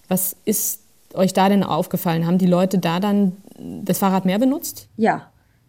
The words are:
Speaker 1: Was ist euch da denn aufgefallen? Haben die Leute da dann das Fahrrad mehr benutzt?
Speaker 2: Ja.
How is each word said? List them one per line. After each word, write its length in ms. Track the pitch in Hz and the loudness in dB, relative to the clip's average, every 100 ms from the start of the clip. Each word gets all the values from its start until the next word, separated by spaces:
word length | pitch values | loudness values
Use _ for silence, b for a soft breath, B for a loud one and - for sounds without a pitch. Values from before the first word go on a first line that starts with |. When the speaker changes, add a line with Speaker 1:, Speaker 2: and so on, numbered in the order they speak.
| - | -4
Speaker 1:
Was 280 | 185 - - - | -2 -2 -6 -4
ist 360 | 208 - - _ _ _ - | -2 -4 -8 _ _ _ -2
euch 180 | 190 | 0
da 160 | 190 190 | 2 2
denn 140 | 202 | 2
aufgefallen? 640 | - 151 180 175 180 165 165 | 2 -2 -2 -4 -2 -2 0
Haben 100 | 180 | 2
die 80 | 185 | 4
Leute 320 | 175 190 196 | 2 2 0
da 220 | 170 170 | 0 -2
dann 380 | 208 202 196 180 - - | 0 2 0 -2 -12 -18
das 400 | 85 87 202 175 | -16 -8 -4 0
Fahrrad 280 | 196 190 185 | 2 2 0
mehr 120 | 196 | 2
benutzt? 500 | 262 294 - - - - | 2 0 -6 -14 -14 -2
Speaker 2:
Ja. 340 | 214 160 - _ _ _ | 0 0 -6 _ _ _